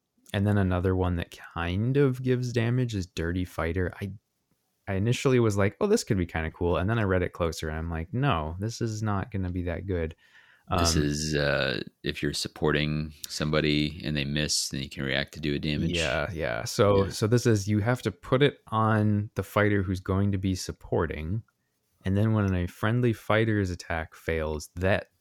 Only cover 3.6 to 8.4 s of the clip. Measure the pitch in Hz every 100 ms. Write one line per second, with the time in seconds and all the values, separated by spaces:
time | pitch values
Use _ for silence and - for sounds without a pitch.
3.6 | 82 90 87 - 98 101 _ _ _ _
4.6 | _ _ - 95 113 123 139 127 113 101
5.6 | 101 - 202 226 - 98 87 82 78 -
6.6 | 85 82 95 117 98 92 90 - 85 -
7.6 | 80 78 82 82 82 123 139 82